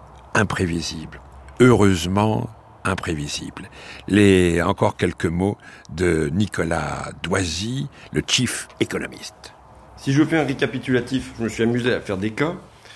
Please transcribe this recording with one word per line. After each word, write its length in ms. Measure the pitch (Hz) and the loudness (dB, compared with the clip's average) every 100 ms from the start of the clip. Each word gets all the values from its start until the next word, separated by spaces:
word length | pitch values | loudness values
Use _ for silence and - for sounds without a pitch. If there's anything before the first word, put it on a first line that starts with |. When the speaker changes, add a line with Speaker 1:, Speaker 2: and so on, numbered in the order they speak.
| - - - | -20 -20 -4
Speaker 1:
imprévisible, 840 | 107 101 - 90 85 80 80 78 - - - - - | -2 0 0 -2 -2 -6 -8 -12 -16 -20 -20 -16 6
heureusement 920 | 127 107 101 90 87 98 110 113 - - - - | 6 8 6 4 0 2 2 0 -4 -12 -20 -6
imprévisible. 840 | 95 95 - 76 73 - - - - - - - - | -4 -4 -4 -4 -6 -8 -10 -14 -16 -16 -18 -16 2
Les, 540 | 101 101 92 90 85 | 6 8 8 6 2
encore 360 | 87 98 104 - | 0 2 0 0
quelques 280 | 90 - 90 | -2 -2 -4
mots 320 | 85 98 - - - - | 0 -2 -2 -12 -20 -12
de 400 | 76 90 80 76 | -2 0 2 0
Nicolas 760 | 87 104 - 82 82 73 67 71 71 | 0 -2 -2 -2 -2 -4 -6 -10 -10
Doisy, 640 | 80 98 87 82 110 131 143 - - | -4 -2 -2 -4 -6 -6 -8 -12 -6
le 100 | - - | -6 -2
chief 400 | - 120 - - - | 0 0 -4 -10 -6
économiste. 760 | 107 95 - - - - - - - - - - | -6 -4 -8 -12 -18 -18 -20 -20 -20 -20 -20 -10
Speaker 2:
Si 160 | 139 | -2
je 120 | 139 | 0
fais 140 | 156 160 | 2 0
un 60 | |
récapitulatif, 880 | 135 127 139 127 131 123 120 127 127 - | 0 -2 -2 -2 0 -2 0 -4 -6 -6
je 60 | |
me 60 | 113 | -6
suis 140 | 110 | 0
amusé 300 | 113 120 120 | 0 2 0
à 80 | 90 | -2
faire 160 | - 95 | -4 -4
des 140 | 107 | -4
cas 240 | 110 151 185 - - - | -2 -4 -4 -14 -20 -20